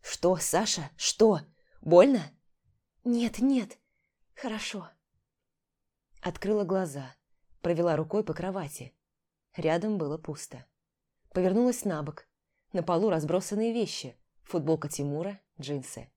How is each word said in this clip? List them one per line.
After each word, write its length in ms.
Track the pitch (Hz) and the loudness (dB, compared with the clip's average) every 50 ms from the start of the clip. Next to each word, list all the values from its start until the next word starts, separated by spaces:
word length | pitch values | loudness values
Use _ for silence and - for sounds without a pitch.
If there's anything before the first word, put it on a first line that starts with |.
«Что, 340 | _ - - - - 175 185 | _ -12 -8 0 2 2 2
Саша? 560 | 170 - - - 170 220 104 - - - - _ - | 2 0 0 0 0 0 0 -2 -4 -6 -12 _ -4
Что? 420 | - - - - 220 220 202 156 - - _ _ _ _ _ - | -4 -4 2 6 6 6 6 2 -2 -10 _ _ _ _ _ -12
Больно?» 420 | - 156 165 175 196 277 269 220 156 - - _ _ _ _ _ _ _ _ _ _ _ _ _ _ | 0 8 10 10 10 10 6 2 -2 -6 -16 _ _ _ _ _ _ _ _ _ _ _ _ _ _
«Нет, 340 | 240 240 233 240 226 - - | -2 0 0 0 -2 -2 0
нет, 400 | 233 269 277 254 208 - - _ _ _ _ _ _ _ _ _ _ _ _ | 2 2 4 2 0 -2 -10 _ _ _ _ _ _ _ _ _ _ _ _
хорошо». 540 | - - 254 220 214 - - - 202 165 165 _ _ _ _ _ _ _ _ _ _ _ _ _ _ _ _ _ _ _ _ _ _ _ _ _ - | -10 -8 -8 -6 -6 -8 -8 -10 -10 -12 -14 _ _ _ _ _ _ _ _ _ _ _ _ _ _ _ _ _ _ _ _ _ _ _ _ _ -10
Открыла 440 | - 180 170 - - 196 214 214 202 | -10 -10 -8 -6 -2 -2 0 0 0
глаза, 500 | 170 190 190 185 170 135 143 139 - - _ _ _ _ _ _ _ - _ | 0 0 -2 -2 -4 -6 -10 -12 -14 -18 _ _ _ _ _ _ _ -20 _
провела 340 | _ 170 175 160 175 175 160 | _ -2 0 2 2 2 2
рукой 300 | 151 160 156 190 208 208 | 0 -2 0 -2 -2 -2
по 80 | 208 156 | -2 -4
кровати. 600 | - 170 190 185 196 170 139 - - 127 131 _ _ _ _ _ _ _ _ _ _ _ _ _ | -6 -6 -6 -6 -6 -8 -10 -12 -14 -16 -18 _ _ _ _ _ _ _ _ _ _ _ _ _
Рядом 420 | - 143 156 160 170 180 220 214 196 | -4 0 0 0 0 0 -2 -2 -2
было 200 | 160 143 147 165 | -2 -4 -6 -8
пусто. 480 | 160 - 147 - - - - 123 - _ _ _ _ _ _ _ _ _ _ _ _ _ - | -8 -12 -12 -12 -12 -16 -16 -20 -20 _ _ _ _ _ _ _ _ _ _ _ _ _ -2
Повернулась 520 | 185 185 185 190 220 240 247 240 - - | 2 2 4 4 4 2 2 0 0 -2
на 180 | 208 175 151 151 | -4 -4 -4 -6
бок. 240 | 147 151 - - _ _ _ _ _ _ _ _ _ - | -8 -10 -14 -20 _ _ _ _ _ _ _ _ _ -6
На 100 | 190 170 | -4 0
полу 260 | 170 175 165 202 220 | 2 2 2 4 4
разбросанные 600 | 180 160 147 151 170 185 185 - 208 202 220 233 | 2 2 0 0 0 0 0 -2 -4 -2 -2 -2
вещи. 460 | 226 240 214 165 - - - 131 - _ _ _ _ _ _ | 0 -2 -2 -2 -4 -10 -12 -12 -16 _ _ _ _ _ _
Футболка 460 | - - 175 143 147 160 156 - 143 | -4 -4 -2 0 0 0 0 0 -8
Тимура, 500 | - - 143 143 143 156 170 196 202 196 _ _ _ - | -6 -4 -4 -4 -4 -4 -6 -6 -8 -12 _ _ _ -14
джинсы. 500 | 143 135 147 143 127 - - - 120 - _ | -8 -6 -6 -6 -8 -10 -14 -16 -16 -18 _